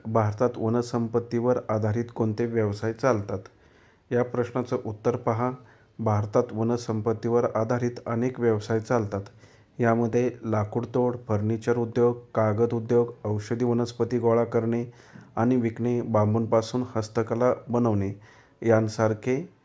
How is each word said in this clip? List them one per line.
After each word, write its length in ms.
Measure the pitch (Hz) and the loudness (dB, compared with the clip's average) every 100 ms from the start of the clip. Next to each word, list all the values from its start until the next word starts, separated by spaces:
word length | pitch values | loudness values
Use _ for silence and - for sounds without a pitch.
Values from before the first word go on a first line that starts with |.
| 113 | -2
भारतात 440 | 113 107 104 123 120 | 2 2 2 0 0
वनसंपत्तीवर 1000 | 110 120 117 120 113 117 113 117 123 123 - | 0 0 0 -2 -2 -2 -2 0 0 0 0
आधारित 360 | 110 107 110 117 - | 0 0 0 -4 -2
कोणते 300 | 113 110 120 | -2 0 -2
व्यवसाय 480 | 117 107 101 110 | 0 0 -2 -4
चालतात? 460 | 110 135 110 98 101 - _ _ _ _ _ - | 0 2 2 0 -8 -10 _ _ _ _ _ -4
या 120 | 120 | -2
प्रश्नाचं 540 | 123 123 117 131 123 123 113 | 0 -2 -4 -4 -4 -4 -6
उत्तर 300 | 104 123 120 | -4 -2 0
पहा. 360 | - 110 123 127 - - _ - | 0 0 -2 -4 -14 -20 _ -4
भारतात 440 | 110 104 104 123 123 | 0 0 2 0 0
वनसंपत्तीवर 960 | 107 113 117 117 110 113 113 117 120 120 110 | -2 -2 -2 -2 -4 -2 -2 0 0 2 0
आधारित 360 | 113 123 120 120 - | 0 0 -2 -4 -4
अनेक 340 | 117 127 127 | -2 -2 0
व्यवसाय 400 | 120 107 101 113 | 2 2 0 -4
चालतात. 440 | 107 123 104 101 104 - - - _ - | 0 0 0 -6 -8 -16 -20 -20 _ -2
यामध्ये 520 | 117 113 117 120 123 117 | 2 2 2 0 0 -2
लाकूड 420 | 110 107 104 120 113 | -2 -2 0 -4 -2
तोड, 220 | 127 123 - - | 0 0 -2 -2
फर्निचर 500 | 104 107 113 117 120 | 0 0 0 0 0
उद्योग, 400 | 117 117 120 120 - - | 0 2 2 2 -2 0
कागद 380 | 131 104 117 | 2 2 2
उद्योग, 400 | 120 110 120 120 - 107 | 0 2 2 2 -2 -4
औषधी 400 | 107 104 117 120 | -4 -4 -2 0
वनस्पती 540 | 117 120 - 113 120 | 0 -2 -2 -2 0
गोळा 240 | 117 113 | 2 2
करणे 420 | 117 117 113 117 120 - - - - - | 2 0 0 -2 -4 -12 -20 -20 -10 0
आणि 200 | 117 127 | 2 2
विकणे, 460 | 113 110 120 120 | 2 0 -2 0
बांबूपासून 840 | 117 107 107 113 113 113 110 127 127 110 | 0 2 4 2 2 2 2 -2 -4 -4
हस्तकला 580 | 107 - 110 117 123 - - | -4 -2 -2 2 2 2 0
बनवणे 540 | 120 120 101 98 101 - - _ _ 113 | 0 2 2 -2 -6 -14 -20 _ _ 2
यांसारखे 840 | 110 110 107 110 107 127 131 180 _ | 4 2 0 0 0 -2 -4 -4 _